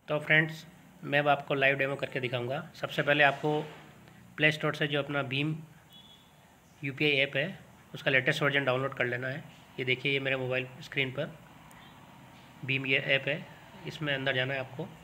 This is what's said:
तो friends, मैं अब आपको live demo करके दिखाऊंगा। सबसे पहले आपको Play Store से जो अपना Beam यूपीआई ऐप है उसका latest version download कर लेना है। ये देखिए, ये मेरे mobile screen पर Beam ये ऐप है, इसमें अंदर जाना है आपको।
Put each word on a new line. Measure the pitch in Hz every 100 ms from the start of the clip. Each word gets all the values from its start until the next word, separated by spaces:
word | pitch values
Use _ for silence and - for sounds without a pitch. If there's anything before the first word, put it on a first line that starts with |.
| -
तो | 151
friends, | - 156 160 - - - - -
मैं | 143 143
अब | 147
आपको | 143 -
live | 143 135 139
demo | 135 139
करके | 131 143
दिखाऊंगा। | 123 123 120 139 165
सबसे | - 131 -
पहले | 143 143
आपको | 143 139 151 151 156 - - - - - - -
Play | 151
Store | 151 156
से | 147 151
जो | 147
अपना | 143 143
Beam | 131 135 147 156 - - - - - - - - - - - -
यूपीआई | 139 131 151
ऐप | 139 139 135
है | 160 196 - - -
उसका | - -
latest | 131 131 147
version | 143 139
download | 135 127 135
कर | 127 123
लेना | 120 131
है। | 139 - - - -
ये |
देखिए, | 127 127 143
ये | 139
मेरे | 135 131
mobile | 127 127 127 -
screen | - - 135
पर | 127 156 - - - - - - - - - - - - -
Beam | 127 135 135
ये | 135
ऐप | 147 135 135
है, | 156 190 - - - 156
इसमें | - 147
अंदर | 139 135
जाना | 127 127
है | 135
आपको। | 127 127 196 -